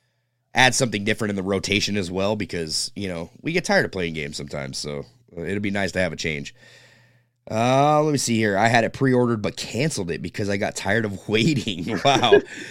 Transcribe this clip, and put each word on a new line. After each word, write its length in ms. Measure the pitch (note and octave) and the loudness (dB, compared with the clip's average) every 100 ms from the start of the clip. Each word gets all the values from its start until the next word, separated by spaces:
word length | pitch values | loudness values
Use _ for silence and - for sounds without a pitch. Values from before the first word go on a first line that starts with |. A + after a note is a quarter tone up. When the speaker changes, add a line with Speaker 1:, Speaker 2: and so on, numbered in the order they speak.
| _ _ _ _ _ | _ _ _ _ _
Speaker 1:
add 200 | A#2+ B2+ | 4 4
something 300 | - B2 G#2 | 4 0 0
different 260 | G#2 G#2+ G#2+ | 0 0 0
in 60 | G2 | -2
the 60 | |
rotation 540 | F#2 G2 G2 G2+ - G#2 | 0 0 2 0 0 -2
as 140 | E2+ | -2
well, 240 | F#2 G2 G#2+ | -2 -2 -2
because, 540 | F#2 F2+ D#2+ - - - | -4 -6 -6 -6 -6 -8
you 120 | G2 | -8
know, 220 | E2+ E2+ - | -8 -10 -10
we 120 | D3+ | -4
get 120 | E3+ | -4
tired 200 | G3 G3 | 0 0
of 80 | A#2 | 0
playing 220 | F#2+ E2+ | -2 -4
games 220 | D#2 C#2+ D2 | -4 -8 -8
sometimes, 420 | C#2+ D2 C#2 C2+ | -8 -8 -8 -8
so 260 | D2 C#2+ - _ _ F2 | -8 -10 -12 _ _ -10
it'll 240 | D#2+ G2+ | -6 -4
be 100 | G#2 | -2
nice 220 | G2+ F#2+ | -2 -2
to 80 | F#2 | 0
have 120 | F2+ | -2
a 40 | D2+ | -2
change. 380 | E2 D2+ C#2+ - - - - _ _ _ _ _ - | -4 -4 -8 -16 -20 -20 -20 _ _ _ _ _ -6
Uh, 520 | A2 B2 C3+ D3 D3+ | 0 2 4 4 4
let 100 | D#3 | 2
me 60 | C#3 | 0
see 180 | A#2+ A2+ | 0 2
here. 220 | G#2+ F#2+ | 2 4
I 100 | A2+ | 4
had 160 | A#2+ | 4
it 80 | A2 | 2
pre-ordered 480 | - C3+ B2 A#2+ A#2 | 0 2 4 2 0
but 160 | G2+ - | -4 -6
canceled 540 | - A2 D3+ - F2 | -6 -2 -2 -2 -4
it 100 | D#2 | -4
because 280 | F2 - G2+ | -6 -4 -2
I 80 | G2+ | -2
got 160 | G2 - | -2 -4
tired 280 | F#2+ A2 | 0 0
of 240 | A2 F#2+ - | 0 -6 0
<laughs> 0 | |
waiting. 680 | G#2+ E3+ C#3 A2 F2 E2+ F#2+ | 2 4 2 -2 -4 -4 0
Wow. 360 | C#3 C3 A#2 C3+ - | 2 4 6 4 4
Speaker 2:
<laughs> 40 | - - | -12 -16